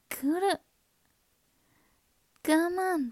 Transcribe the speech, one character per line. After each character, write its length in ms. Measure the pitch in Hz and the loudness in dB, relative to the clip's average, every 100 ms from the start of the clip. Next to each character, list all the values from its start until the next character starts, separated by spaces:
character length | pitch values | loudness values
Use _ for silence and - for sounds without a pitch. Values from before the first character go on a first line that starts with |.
| - | -16
来 320 | - 269 339 | -6 -2 0
る。 220 | 392 - _ _ _ _ _ _ _ _ _ _ _ _ _ _ _ _ _ _ - | 0 -2 _ _ _ _ _ _ _ _ _ _ _ _ _ _ _ _ _ _ 2
我 220 | 311 349 | 2 2
慢 420 | 359 370 339 247 | 0 -2 -2 -4